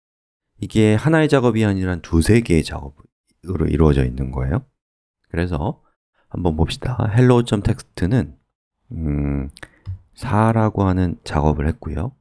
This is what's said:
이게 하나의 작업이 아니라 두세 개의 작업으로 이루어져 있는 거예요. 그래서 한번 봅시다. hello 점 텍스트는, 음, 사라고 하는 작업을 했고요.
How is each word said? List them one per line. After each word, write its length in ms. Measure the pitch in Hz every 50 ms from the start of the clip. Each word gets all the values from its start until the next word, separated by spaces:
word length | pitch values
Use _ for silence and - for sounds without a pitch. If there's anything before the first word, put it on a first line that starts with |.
| _ _ _ _ _ _ _ _ _ _ _ _
이게 360 | - 92 - 107 110 107 107
하나의 360 | 107 - 151 165 160 156 147
작업이 340 | 147 139 120 123 107 110 110
아니라 320 | 104 98 95 92 92 90 82
두세 400 | - - - 82 78 - 104 117
개의 240 | 113 - 87 80 71
작업으로 1000 | - - - 73 69 - _ - _ _ _ _ _ _ _ - 85 95 80 80 78
이루어져 340 | 76 71 80 76 69 69 65
있는 280 | 64 62 65 67 65
거예요. 340 | 65 65 65 65 80 123 - _ _ _ _ _ _ _ _ _ _ _ _ _
그래서 520 | - 82 87 90 90 73 82 104 - - _ _ _ _ _ _ _ _ _ _
한번 300 | - 95 87 87 78 78
봅시다. 400 | 82 - - - - - 127 - - - 98
hello 300 | 120 127 123 123 120 120
점 180 | - 110 104 101
텍스트는, 760 | 110 104 - - - _ - 90 85 127 123 82 73 71 - _ _ _ _ _ _ _ _ _ _
음, 580 | - 85 80 76 71 73 71 71 71 69 67 69 - - - - _ _ _ - - - - _ _
사라고 680 | - - 131 101 104 110 113 113 113 110 107 - 98 98
하는 340 | 95 90 92 92 87 - - _
작업을 420 | - - 76 71 76 73 73 71 78
했고요. 440 | - - - 80 73 71 82 127 - _